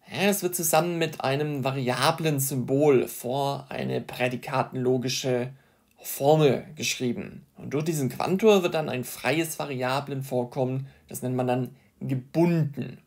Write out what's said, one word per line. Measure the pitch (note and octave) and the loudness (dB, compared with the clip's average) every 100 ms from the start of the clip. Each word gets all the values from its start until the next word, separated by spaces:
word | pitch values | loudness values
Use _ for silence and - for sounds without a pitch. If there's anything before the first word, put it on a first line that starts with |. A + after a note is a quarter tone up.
| - | -10
Ja, | - G3 | 0 0
es | G3 | 2
wird | F3+ - | -2 -2
zusammen | D#3+ D#3 F3 E3+ | 2 2 2 -2
mit | D#3+ - | -4 -2
einem | C3 C#3+ D3+ C#3+ C3+ | -2 0 -2 -2 -2
variablen | C3+ B2 A#2+ C#3+ E3 D#3+ C#3+ | -2 -2 2 2 2 0 0
Symbol | C3+ C3+ A#2+ C3+ D3+ B2+ - | 0 -2 0 4 6 6 4
vor | - A#2+ C#3 C#3 C#3 - | -6 -4 -2 -2 -4 -8
eine | - C3 B2+ | -6 -4 -4
prädikatenlogische | A#2+ - B2+ B2 C#3 C3 - C3 B2+ C3 B2+ C3 C3+ B2 B2+ - _ _ _ _ | -6 -4 -2 -2 -4 -4 -2 -2 0 0 0 -2 -2 -2 -4 -10 _ _ _ _
Formel | - - C#3 D#3 D3 - - - | -12 0 4 6 6 4 -4 -6
geschrieben. | A#2+ - B2+ G#2+ - - - - | -4 -2 -2 -2 -8 -14 -20 -14
Und | A#2+ | -4
durch | C3+ | -2
diesen | D#3 D#3 B2+ | -2 0 -2
Quantor | - - F#3 A3 G3+ | 0 0 4 6 6
wird | F3 | 4
dann | D#3+ D3 | -2 -2
ein | B2+ | -4
freies | A#2+ - C#3 D3+ E3 - | -6 -4 0 0 0 -4
Variablenvorkommen, | D3 C3 B2+ C3+ C#3 C#3 C3+ B2 A#2+ C#3+ B2+ C3 C3+ - _ | -6 -4 -2 -2 -2 -6 -2 -2 -2 -2 -2 -2 -6 -16 _
das | - | -8
nennt | B2+ B2+ | -4 -2
man | B2 | 0
dann | B2 B2 - _ _ | 0 -2 -10 _ _
gebunden. | C3+ C3+ - D#3+ F3 E3 C#3+ C3 B2+ - | -4 -4 -2 2 4 4 0 -4 -10 -12